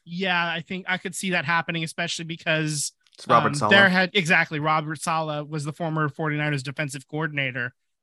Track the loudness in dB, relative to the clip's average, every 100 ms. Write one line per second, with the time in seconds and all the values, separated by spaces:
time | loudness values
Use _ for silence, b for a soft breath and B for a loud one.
0 | -12 -6 -2 0 0 -4 -6 -8 -4 -4
1 | -4 -6 -2 -2 2 0 0 -4 -6 -6
2 | -6 -6 -8 -6 0 0 0 -2 -6 -10
3 | _ -18 4 6 6 2 6 8 8 6
4 | 2 0 2 2 2 -2 0 0 -2 -6
5 | -2 -2 -2 -6 -6 -6 -6 -4 -2 0
6 | -2 -2 -4 -2 0 -2 -4 -6 -6 -8
7 | -8 -6 -4 -2 -4 -4 -6 -10 _ _